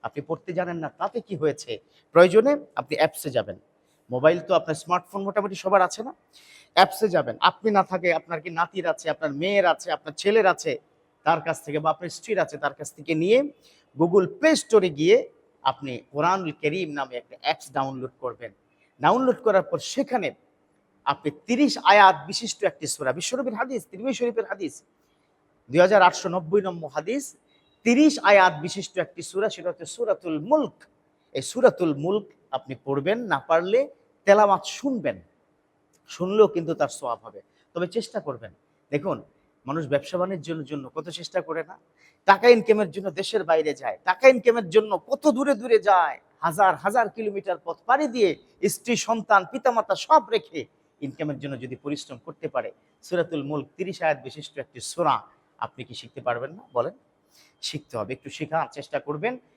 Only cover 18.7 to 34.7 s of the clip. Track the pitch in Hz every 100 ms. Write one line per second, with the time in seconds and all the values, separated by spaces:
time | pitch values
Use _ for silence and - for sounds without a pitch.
18.7 | _ _ _ 147 226 262 - 220 190 185
19.7 | 165 - - 277 240 160 - _ _ _
20.7 | _ _ _ - 143 151 - - 240 285
21.7 | - - 208 190 156 147 202 233 - 190
22.7 | - 143 - 131 139 - 254 254 220 254
23.7 | 254 - 185 247 226 240 226 196 196 170
24.7 | - _ _ _ _ _ _ _ _ _
25.7 | 139 185 202 180 - 185 180 160 202 190
26.7 | 170 151 156 160 269 - _ _ _ _
27.7 | _ 220 240 311 202 - 202 185 151 165
28.7 | 196 185 185 160 - 165 190 214 - 175
29.7 | 165 160 - 233 190 175 156 170 302 233
30.7 | _ _ _ _ _ _ 135 131 240 240
31.7 | 180 175 143 156 208 - _ _ 131 -
32.7 | 131 - 139 139 220 233 143 - 165 180
33.7 | 226 285 - _ _ - 202 208 190 -